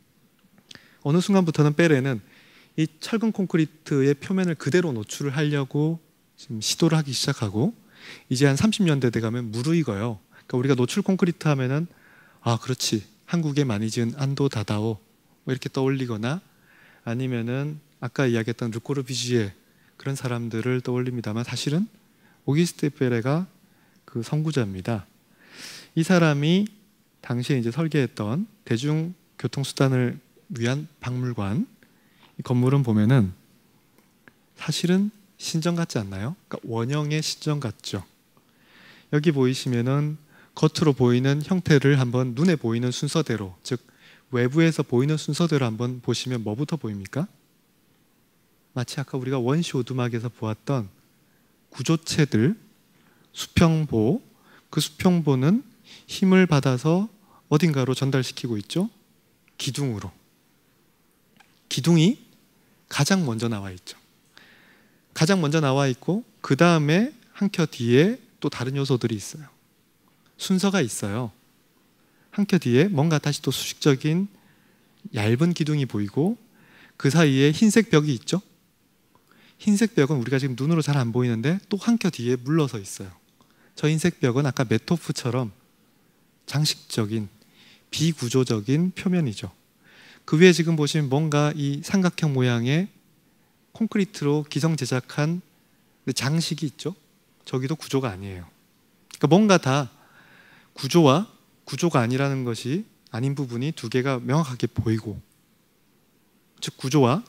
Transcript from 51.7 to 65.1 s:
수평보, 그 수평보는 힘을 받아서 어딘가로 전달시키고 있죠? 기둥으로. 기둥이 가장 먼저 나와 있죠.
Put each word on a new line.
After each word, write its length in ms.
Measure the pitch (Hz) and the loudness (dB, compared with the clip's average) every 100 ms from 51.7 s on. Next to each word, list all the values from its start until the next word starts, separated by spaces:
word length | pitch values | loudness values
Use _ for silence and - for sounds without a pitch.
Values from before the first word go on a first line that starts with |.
| - 131 160 - - 139 110 120 226 - _ _ _ _ _ _ | -10 -2 -2 0 0 2 4 2 0 -10 _ _ _ _ _ _
수평보, 920 | - - - 170 160 151 117 110 214 - _ _ - _ | -14 -4 2 4 4 0 0 2 0 -4 _ _ -20 _
그 120 | - | -4
수평보는 800 | 147 - 190 175 151 131 135 220 - _ - - - | -4 0 2 2 2 2 4 2 -2 _ -20 -20 -16
힘을 380 | - 190 185 180 | 0 4 6 6
받아서 600 | 147 135 123 151 175 214 - _ _ _ | 4 2 0 2 0 0 -8 _ _ _
어딘가로 460 | 151 170 139 131 | 2 4 2 0
전달시키고 640 | 127 139 135 123 - 123 110 | 0 0 0 -2 -6 -6 -6
있죠? 320 | 101 165 214 - _ _ _ _ _ _ | -4 -4 -4 -6 _ _ _ _ _ _
기둥으로. 540 | - 127 139 107 95 - _ _ _ _ _ _ _ _ _ _ _ _ _ _ _ | -8 -4 -6 -6 -10 -16 _ _ _ _ _ _ _ _ _ _ _ _ _ _ _
기둥이 500 | - 135 170 160 277 - _ _ _ _ _ _ | -2 4 6 6 2 -8 _ _ _ _ _ _
가장 360 | - 143 190 156 | -2 0 2 0
먼저 220 | 110 117 | -2 -4
나와 240 | 107 98 | -4 -8
있죠. 260 | 92 - - _ _ _ - - - _ _ _ _ _ | -14 -18 -20 _ _ _ -20 -20 -20 _ _ _ _ _